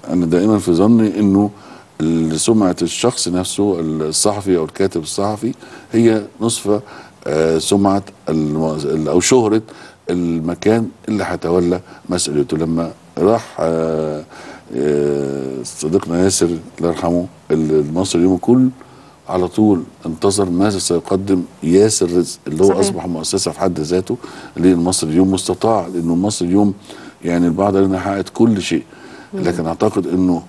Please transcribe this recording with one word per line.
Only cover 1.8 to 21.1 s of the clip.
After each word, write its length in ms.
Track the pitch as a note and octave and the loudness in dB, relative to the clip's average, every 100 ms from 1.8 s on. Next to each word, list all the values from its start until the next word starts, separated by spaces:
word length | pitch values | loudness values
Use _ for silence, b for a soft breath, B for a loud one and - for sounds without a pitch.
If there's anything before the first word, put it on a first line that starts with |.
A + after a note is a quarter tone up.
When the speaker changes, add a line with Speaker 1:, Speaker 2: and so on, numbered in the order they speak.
| B - | B -4
Speaker 1:
ال-، 380 | D#2+ E2 D#2+ D#2 | -2 0 0 0
سمعة 360 | - A2 F#2+ F2 | 2 4 2 0
الشخص 460 | E2+ - B2 - - | -4 0 -2 0 -4
نفسه، 480 | F2+ F2 - G2+ F2 | -4 -4 -2 0 0
الصحفي 800 | E2 D#2 D#2 D#2 G#2+ G2+ G2 F2+ | -2 -2 -2 0 0 -2 0 0
أو 60 | |
الكاتب 380 | D#2 - F#2+ F2 | 0 -2 -2 -2
الصحفي، 520 | D2+ - G2+ G#2+ A2+ - B B B | -6 -4 -4 -2 -6 -8 B B B
هي 300 | A2+ A#2 A2 G2+ - | 4 4 4 -2 -4
نصف، 400 | A2+ - G2+ G#2 - B B - - | -4 -2 0 -2 -2 B B -12 -4
آه، 300 | D#2 D#2+ D#2+ | 0 2 0
سمعة 460 | - G2 G2+ G2 G2 - - | 2 2 2 0 -4 -12 -4
الم-، 480 | D#2+ D2+ D2+ D#2+ D#2 D2 | -2 0 -2 -2 -4 -4
ال-، 220 | D#2 D2+ | -2 2
أو 100 | E2 | 2
شهرة 420 | - C3 A2 A2 A2 B B B - | 4 4 4 0 -2 B B B -6
المكان 800 | F2+ E2+ E2 D#2+ F2 G2+ A2+ A2 - - | -2 -2 -2 -4 -2 2 2 0 -8 -4
اللي 140 | G#2+ E2+ | -4 -2
هيتولى 520 | F2 D#2+ F2+ F2 F2+ B B - | -4 0 2 2 -2 B B -6
مسؤوليته. 480 | F2+ - D2 C#2 D#2+ | -4 -2 -2 -2 -2
لما 340 | D#2+ E2 E2 - - - | -2 -2 -4 -10 -14 0
راح، 400 | F#2 A2+ - - | 2 2 -2 -4
آه، 640 | E2 E2 D#2+ D#2 D#2 D2+ - B B B - A#1+ | -2 0 -2 -2 -4 -6 -12 B B B -10 -4
آه، 880 | D2+ D2 C#2+ C#2+ C#2 C#2 C2 C2 | 0 0 0 -2 -4 -6 -8 -8
صديقنا 600 | A#1+ - D2+ F#2 D#2+ E2+ | -12 -8 -2 -2 0 0
ياسر 240 | F#2+ - E2+ E2 - - | 2 2 0 -2 -8 -4
الله 100 | E2+ | -2
يرحمه 360 | E2 F2 F2 F2+ - - | -2 0 0 -2 -12 -4
ال-، 200 | D#2+ D#2 | -2 2
المصري 480 | D#2 D2 E2 G2 F2 | 0 0 -2 -2 2
اليوم 160 | F#2 F2+ | 2 2
كله 320 | - B2+ B2+ B2+ B B B B - | 4 4 4 -2 B B B B -6
على 180 | F#2 F2+ | -2 -2
طول 360 | - G#2+ F#2 D2+ - E2+ | 2 2 2 -2 -12 -10
انتظر 440 | D#2+ G2+ G2 F#2+ | -2 -2 0 -2
ماذا 300 | F2 G#2 G2 | 0 0 0
سيقدم 600 | - E2+ - | -2 -2 -2